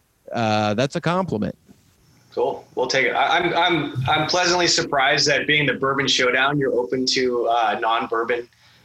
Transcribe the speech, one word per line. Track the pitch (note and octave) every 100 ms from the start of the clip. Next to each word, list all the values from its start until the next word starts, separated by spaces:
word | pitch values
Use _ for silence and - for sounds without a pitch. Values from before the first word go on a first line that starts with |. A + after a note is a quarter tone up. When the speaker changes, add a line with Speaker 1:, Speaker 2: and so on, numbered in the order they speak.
| _ _ -
Speaker 1:
uh, | A#2 A2 G#2+ G#2+
that's | G#2 C#3+ -
a |
compliment. | D#3+ F3+ F3+ G#2+ F#2+ - _ - _ _ _ _ _
Speaker 2:
Cool. | A2 C3+ C#3+ -
We'll | - B2+
take | C3+ B2
it. |
I, | - C#3 E3+
I'm, | F3
I'm, | E3+ F3+ E3 C#3 B2+ C3
I'm | D#3 D3+
pleasantly | F3+ F3 F3 E3+
surprised | E3 C3+ C#3 C3+ D3+ D3
that | C3+ -
being | D3+ C3+
the |
Bourbon | A2+ C3+ C3+ C3
Showdown, | B2+ B2 B2+ C#3 D3
you're | C3
open | A#2 - C3 B2+
to, | C3+ B2+ A#2+ A2+
uh, | A#2 A2 G#2
non-bourbon | A2+ A#2 A#2+ A2+ A#2 A#2+ A#2+ _ - -